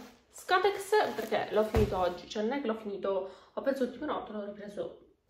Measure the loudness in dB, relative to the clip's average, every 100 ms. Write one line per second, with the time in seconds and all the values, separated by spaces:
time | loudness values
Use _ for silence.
0 | -10 -20 _ -16 2 4 4 2 2 4
1 | 4 0 -2 -2 2 2 4 4 4 2
2 | 0 0 -6 -2 0 0 -2 -2 -4 -4
3 | 0 0 -2 -10 -12 -2 0 2 0 -2
4 | -4 -4 -6 -8 -8 -10 -10 -8 -8 -10
5 | -20 _ _